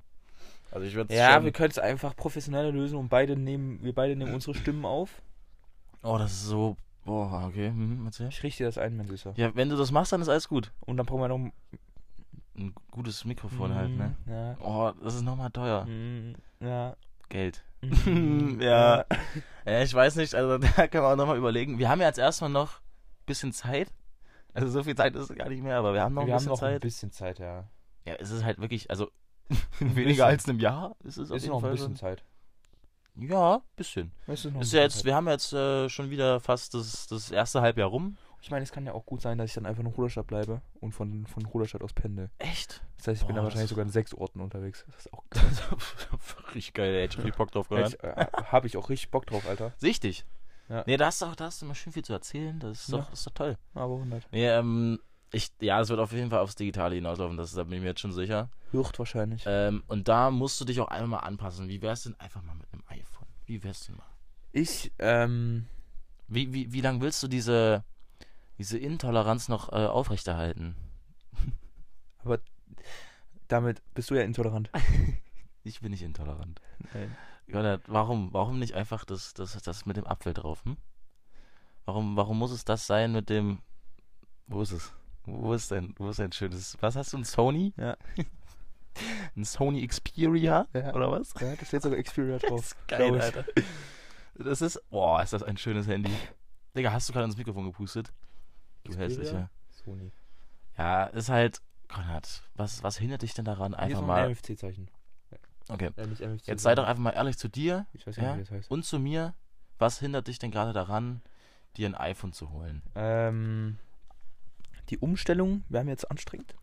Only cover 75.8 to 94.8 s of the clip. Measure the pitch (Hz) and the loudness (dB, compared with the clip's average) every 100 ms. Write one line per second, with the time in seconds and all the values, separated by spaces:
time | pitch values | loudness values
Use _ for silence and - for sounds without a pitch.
75.8 | 110 98 85 76 73 71 85 82 - - | -8 -6 -4 -4 -4 -6 -8 -10 -10 -12
76.8 | - 110 104 120 - - - 101 107 98 | -10 -8 -8 -10 -14 -16 -6 0 2 2
77.8 | - 107 110 117 92 98 107 127 120 95 | 2 2 2 2 0 0 2 0 -2 -2
78.8 | 107 110 - 95 - - 92 98 - 85 | -4 -4 -6 -6 -8 -8 -8 -6 -6 -6
79.8 | 101 98 - - 92 78 76 78 - 151 | -4 -4 -2 -4 -2 -4 -4 -4 -4 -6
80.8 | - - - - - - - - - - | -10 -12 -16 -16 -18 -18 -16 -20 -20 -12
81.8 | - 101 107 101 104 110 123 120 - 113 | -4 -2 0 2 2 2 0 -2 0 0
82.8 | - 104 113 113 107 107 104 98 - - | 4 4 4 2 2 2 2 -2 -6 -10
83.8 | - - - - - - - 101 104 87 | -10 -10 -12 -18 -16 -18 -8 -4 -2 -2
84.8 | - - - - - 110 113 117 - 98 | -6 -12 -14 -12 -10 -4 -2 -2 -2 -4
85.8 | 90 - 98 107 98 - 98 90 92 - | -4 -6 -6 -2 -4 -2 -6 -6 -10 -2
86.8 | 107 123 139 123 113 - 120 151 196 - | -2 -2 -4 -6 -2 2 4 4 0 -2
87.8 | 120 - - - - - - - - - | -6 -6 -6 -4 -4 -6 -12 -12 -10 -10
88.8 | - - 226 214 190 - 107 - 139 143 | -10 -8 -6 -4 -6 -6 -6 0 0 0
89.8 | 120 - - - 160 165 160 160 - 127 | -2 -2 -2 2 4 4 6 4 2 -2
90.8 | 135 127 127 - 262 - 127 147 - - | 0 0 2 0 -4 -4 -4 -4 -2 0
91.8 | 147 135 135 - 131 127 - 120 - - | 2 0 -2 0 0 0 0 0 -4 -8
92.8 | - 123 127 123 117 117 - - 190 156 | -4 0 2 2 2 -2 0 0 0 -6
93.8 | 143 - - - - - 127 135 165 - | -14 -16 -16 -16 -16 -8 -2 0 0 -2